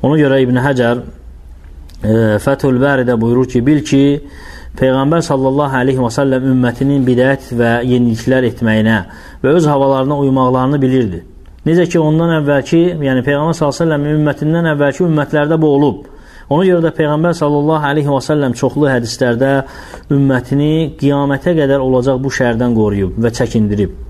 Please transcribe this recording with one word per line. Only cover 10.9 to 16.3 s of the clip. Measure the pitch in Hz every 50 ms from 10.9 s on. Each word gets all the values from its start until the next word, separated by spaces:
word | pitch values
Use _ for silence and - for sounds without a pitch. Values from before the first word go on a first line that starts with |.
| 127 131 120 104 87 85 - - - - - - - - -
Necə | 156 165 175 180 170
ki, | 175 170
ondan | 156 151 156 156 165 170 165 156 147
əvvəlki, | 139 147 139 131 - - 165 170 180 175 156
yəni | 147 135 131 127 117
Peyğəmbər | 139 143 143 151 165 165
sallallahu | - 156 143 135
aleyhi | -
və | 170
səlləmin | 165 156 143 143 147 151 151
ümmətindən | 151 151 139 - 151 151 160 170 170 165 151
əvvəlki | 143 143 139 139 - 185
ümmətlərdə | 175 160 151 143 139 - 151 147 147 165 156
bu | 156
olub." | 151 143 139 147 143 101 - - - - - - -